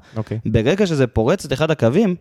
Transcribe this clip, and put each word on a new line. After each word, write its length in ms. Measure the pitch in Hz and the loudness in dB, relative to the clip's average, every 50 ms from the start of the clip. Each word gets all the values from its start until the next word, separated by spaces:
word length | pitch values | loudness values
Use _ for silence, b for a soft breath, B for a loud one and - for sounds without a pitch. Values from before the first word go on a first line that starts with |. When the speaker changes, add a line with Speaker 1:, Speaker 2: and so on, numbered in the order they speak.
| b b b | b b b
Speaker 1:
אוקיי. 220 | 113 107 - 104 113 - | -10 -8 -8 -8 -6 -2
Speaker 2:
ברגע 400 | - 113 113 107 135 190 202 214 | 0 0 2 2 2 2 2 0
שזה 200 | 170 160 139 131 | 0 0 0 0
פורץ 380 | 113 - 113 110 131 190 - - | 0 0 0 0 0 0 -2 -4
את 80 | 139 | -6
אחד 180 | 135 - 156 170 | -4 -2 0 -2
הקווים, 440 | 156 - 117 113 127 196 233 185 180 - | 0 2 2 2 2 2 2 0 0 -4